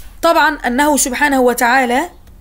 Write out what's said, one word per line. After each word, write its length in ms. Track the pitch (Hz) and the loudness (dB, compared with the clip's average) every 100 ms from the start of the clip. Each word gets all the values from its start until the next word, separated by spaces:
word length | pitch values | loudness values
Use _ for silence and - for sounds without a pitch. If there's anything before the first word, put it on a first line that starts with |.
| - - | -20 -4
طبعًا 360 | 339 330 294 294 254 | 0 2 0 0 -4
أنه 300 | 240 294 277 | 0 0 0
سبحانه 440 | 277 247 285 269 | -2 -2 -2 2
وتعالى، 680 | 247 240 233 269 247 247 359 - - - | 0 0 0 2 0 0 -2 -8 -20 -8